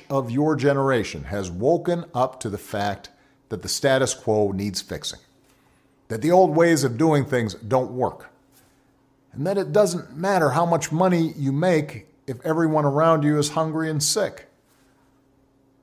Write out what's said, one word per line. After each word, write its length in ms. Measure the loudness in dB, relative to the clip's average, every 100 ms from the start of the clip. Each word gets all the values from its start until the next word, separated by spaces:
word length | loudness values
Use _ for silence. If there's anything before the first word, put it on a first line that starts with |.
| -4
of 220 | -4 -2
your 260 | 0 0 2
generation 680 | 2 2 2 0 -2 -8
has 260 | -6 -6 -6
woken 540 | -2 0 0 0 -4 -4
up 240 | -2 -2 -4
to 80 | -8
the 100 | -8
fact 520 | -8 -4 -4 -6 -12 _ _ _ -12
that 140 | -10
the 60 | -8
status 460 | -2 2 2 0
quo 360 | -2 -2 0 0
needs 280 | -2 -6 -6
fixing, 400 | -10 -10 -10 -14 _ _ _ _ _ _ _ _ -12
that 140 | -4
the 100 | 2
old 240 | 4 4 4
ways 260 | 4 4
of 160 | 0 0
doing 260 | 2 2
things 300 | 2 0 -2
don't 380 | -6 -2 -2 -2
work, 380 | -4 -4 -6 -20 _ _ _ _ _ _ _ _ _ _
and 140 | -8 -4
that 120 | -2
it 140 | 0
doesn't 440 | 2 2 2 -8 -6
matter 340 | 0 2 2
how 160 | 2 2
much 240 | 0 0
money 420 | 0 2 2 0 -2
you 160 | -2
make 540 | 0 2 2 0 -10 -18 _ -12
if 180 | -8
everyone 400 | -2 0 2 2
around 380 | 2 2 4 4
you 160 | 2 2
is 120 | 0
hungry 380 | -2 -2 -2 -4
and 140 | -2
sick, 460 | -2 -2 -2 -6 -20 _ _ _ _ _ _ _ _ _ _ _ _ _